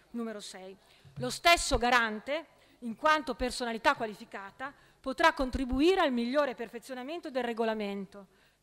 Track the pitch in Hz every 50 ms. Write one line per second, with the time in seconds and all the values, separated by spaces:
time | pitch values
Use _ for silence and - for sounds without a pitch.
0 | _ _ - 233 233 226 214 208 196 - - 190 185 190 190 _ _ _ _ _
1 | _ - _ - 247 247 - - - 349 339 339 - - 285 226 226 240 247 247
2 | 233 220 214 214 - 262 285 330 311 _ _ _ _ _ _ _ 247 233 214 -
3 | - 302 302 311 - - 190 - 254 247 - - 240 233 226 220 - - 220 -
4 | 240 220 202 - 233 - - 208 196 196 - - 254 285 269 _ - _ _ _
5 | - 262 254 - 339 320 311 - 269 254 - 262 277 247 262 262 294 349 381 381
6 | 339 285 247 240 233 240 262 302 285 262 226 - 233 202 - 233 - - 262 254
7 | 247 269 330 349 - 311 247 262 240 233 226 214 233 220 220 220 208 202 202 202
8 | 196 - - 202 190 _ _ _ _ _ _ _